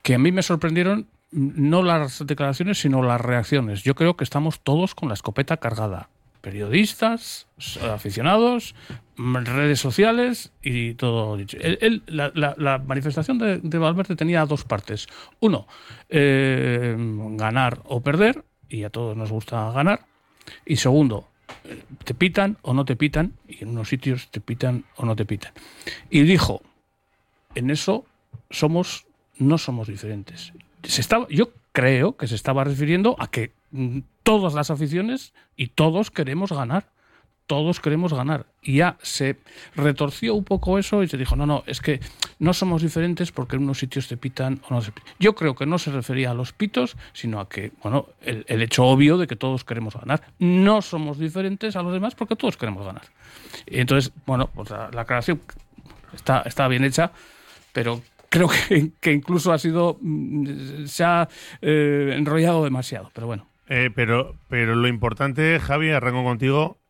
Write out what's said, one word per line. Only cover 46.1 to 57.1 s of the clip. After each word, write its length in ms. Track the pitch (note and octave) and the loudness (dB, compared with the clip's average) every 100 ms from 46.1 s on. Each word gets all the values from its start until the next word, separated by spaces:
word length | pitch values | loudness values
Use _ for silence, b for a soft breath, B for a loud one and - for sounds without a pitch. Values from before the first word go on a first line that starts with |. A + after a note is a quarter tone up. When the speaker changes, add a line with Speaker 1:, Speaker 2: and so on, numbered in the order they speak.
| C3 B2+ | -2 -2
Speaker 1:
a 20 | |
los 200 | A#2+ B2+ | -2 -6
pitos, 440 | - G#3 - B3 - B | -4 -2 0 -2 -6 B
sino 260 | - A#2 G#2+ | -8 -6 -6
a 80 | G2+ | -8
que, 240 | - G2 - | -10 -10 -8
bueno, 240 | G#2 C3+ - _ | -2 -2 -2 _
el, 220 | - A2+ - | -8 -8 -2
el 160 | A2+ | -2
hecho 200 | A2+ - B2+ | 0 4 6
obvio 340 | C3 D3 F3+ | 8 6 6
de 80 | D#3+ | 0
que 80 | A2 | -4
todos 280 | C3 B2+ | -4 -4
queremos 300 | - A#2 A2 - | -6 -8 -8 -10
ganar. 280 | - D3+ B _ | -4 -4 B _
No 420 | F3 F3+ G3 G#3+ | 2 6 6 4
somos 380 | - E3 D3+ C#3+ | 0 -6 -6 -6
diferentes 560 | D#3+ F3+ F#3+ G3 A3 G3 | -6 -4 -6 -6 -6 -4
a 80 | |
los 100 | F3 | -4
demás 220 | F#3 G#3+ - | -4 -4 -6
porque 200 | A3 A3+ | -4 -2
todos 220 | B3 - | -2 -2
queremos 260 | A2+ G2 | -6 -6
ganar. 200 | G2 G2 - B B B B B - | -10 -14 -18 B B B B B -6
Y 120 | - | -2
entonces, 320 | B2 C3+ C3 - - | 4 2 2 -6 -4
bueno, 240 | B2+ C3+ | -2 -2
pues 200 | - G#2 | -6 -10
la, 180 | G#2 A2 | -10 -10
la 100 | A#2 | -8
aclaración 380 | A#2 B2 A#2 D#3+ - - _ - - - - - | -4 -2 0 -2 -4 -20 _ -20 -20 -20 -20 -8
está, 260 | - C3 - | 0 2 0
está 200 | - C3 | 0 0
bien 160 | B2 | 2
hecha, 280 | C3+ B2+ E3+ | 2 2 0